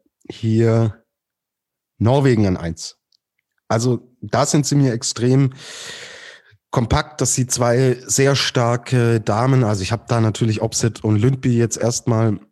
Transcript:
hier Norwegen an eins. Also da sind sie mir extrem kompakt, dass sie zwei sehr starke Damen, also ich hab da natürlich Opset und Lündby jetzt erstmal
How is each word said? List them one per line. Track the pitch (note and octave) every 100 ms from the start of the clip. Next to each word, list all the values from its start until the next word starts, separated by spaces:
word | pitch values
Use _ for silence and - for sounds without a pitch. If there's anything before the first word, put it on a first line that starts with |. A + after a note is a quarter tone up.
| _ _ -
hier | - A2+ A2 A2+ A2+ A2+ - _ _ _ _ _ _ _ _ _ _
Norwegen | G#2 C3+ C#3 A2+ G2+
an | F2+
eins. | E2+ E2 - - _ _ _ _ _ _ _
Also | A2+ B2 A#2+ - _
da | G#2+ -
sind | C#3+ D#3 -
sie | C#3+
mir | C3+
extrem | A#2+ - - B2 C3 C3+ C3 - - - - - - - - _ _ _
kompakt, | - A#2 D3 D3+ -
dass | B2+
sie | - B2+
zwei | - A#2+ A#2+ C3 B2 -
sehr | - C#3 C#3
starke | - - A#2 A#2+ - B2+ A#2 A#2
Damen, | G#2 G#2 B2+ C3
also | A2+ G#2
ich | F#2
hab | A2+ -
da | A#2
natürlich | A2+ G#2 A#2 G#2+
Opset | A2+ - A#2 -
und | G#2+ G#2+
Lündby | B2 C3 C3 A#2+
jetzt | A2+ -
erstmal | A2+ A#2+ - A2 A2+ G2+ -